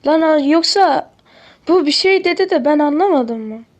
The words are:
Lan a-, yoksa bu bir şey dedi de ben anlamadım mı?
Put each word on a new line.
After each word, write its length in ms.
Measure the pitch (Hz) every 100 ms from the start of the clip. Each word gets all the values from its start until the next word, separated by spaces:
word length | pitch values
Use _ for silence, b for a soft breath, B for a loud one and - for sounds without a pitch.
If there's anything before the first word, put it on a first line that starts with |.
| -
Lan 160 | 320
a-, 180 | 320 311
yoksa 720 | 277 320 320 403 359 - - _ b b b b -
bu 180 | 359 294
bir 60 |
şey 320 | 285 381 381
dedi 260 | 349 349 381
de 160 | 330 262
ben 140 | 302
anlamadım 600 | 294 294 392 302 233 226
mı? 240 | 220 220 233